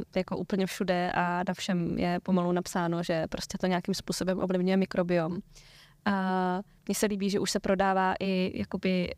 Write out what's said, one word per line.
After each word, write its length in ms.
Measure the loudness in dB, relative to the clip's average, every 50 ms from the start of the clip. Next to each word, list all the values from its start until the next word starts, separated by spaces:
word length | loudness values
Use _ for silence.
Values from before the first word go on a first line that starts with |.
| -2 -2 -2
jako 220 | -2 -2 -2 -2 -4
úplně 280 | -4 -2 0 0 0
všude 460 | 0 -2 -2 -2 0 0 0 0 0
a 320 | 0 0 0 0 0 -2 -2 -4
na 60 | -4
všem 440 | -4 -2 -2 0 0 0 -2 -2 0
je 220 | 0 0 0 -2 0
pomalu 280 | 2 2 2 2 2
napsáno, 520 | 0 0 -2 -2 -2 -2 0 0 0 -2 -2
že 240 | -2 -2 -2 -2 -4
prostě 300 | -4 -6 -6 -6 -6 -2
to 100 | 0 0
nějakým 260 | 0 0 0 -2 -2
způsobem 460 | -2 -2 -4 -4 -2 0 -2 0 0
ovlivňuje 380 | 0 0 2 2 2 4 4 4
mikrobiom. 600 | 2 2 2 0 0 2 2 2 0 0 -2 -6 -10 -12 -16 -20 -20 -20 -20 -20 -20 -20 -16 -4 0
A 560 | 0 2 2 2 2 2 2 2 0 0 -2 -4 -8 -14 -10 -6 -4
mně 80 | -2
se 100 | 0 0
líbí, 240 | 0 0 0 0 0
že 100 | 0 0
už 120 | 0 0
se 80 | -2 0
prodává 540 | 0 2 2 4 4 4 4 4 2 2 0 0
i 400 | 0 0 0 0 0 0 -2 -4
jakoby 540 | -6 -6 -6 -4 -2 0 0 0 0 -2 -4